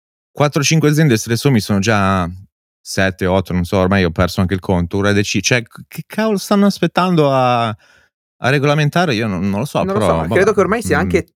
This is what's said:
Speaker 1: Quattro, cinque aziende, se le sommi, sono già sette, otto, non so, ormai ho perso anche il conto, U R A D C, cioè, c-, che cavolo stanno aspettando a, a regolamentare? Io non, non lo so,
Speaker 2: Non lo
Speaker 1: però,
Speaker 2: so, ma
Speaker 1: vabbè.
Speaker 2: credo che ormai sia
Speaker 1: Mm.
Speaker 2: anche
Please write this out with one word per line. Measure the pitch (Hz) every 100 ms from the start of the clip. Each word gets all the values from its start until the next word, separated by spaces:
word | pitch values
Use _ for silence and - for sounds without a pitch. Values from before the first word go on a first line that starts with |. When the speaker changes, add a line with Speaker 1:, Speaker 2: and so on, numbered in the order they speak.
| _ _ _
Speaker 1:
Quattro, | - 147 156
cinque | 135 156 147
aziende, | 151 156 110
se | 113
le | 117
sommi, | 143 117
sono | - 101
già | 104 104 95 95 87 92 90 _ _ _
sette, | - 98 95 - 92
otto, | 95 87
non | 90
so, | 85 98
ormai | 92 98
ho | 87
perso | 85 90 -
anche | 92
il | 95
conto, | - 90 87 98
U |
R | 101
A |
D | 101
C, | 104 104
cioè, | - 123
c-, | - - -
che | - -
cavolo | - 220 196
stanno | - 202
aspettando | 202 - 170 - 185 165 143
a, | 135 127 120 113
a | 104 _ _ _ _ _ - 117
regolamentare? | 147 147 143 147 170 175
Io | 107 113
non, | 87 98
non | 101
lo | 143
so, | -
Speaker 2:
Non | 190
lo |
Speaker 1:
però, | 196 90
Speaker 2:
so, |
ma | 82
Speaker 1:
vabbè. | 80
Speaker 2:
credo | 143 202
che | 202
ormai | 180 233
sia | 196 147
Speaker 1:
Mm. |
Speaker 2:
anche | 190 170 -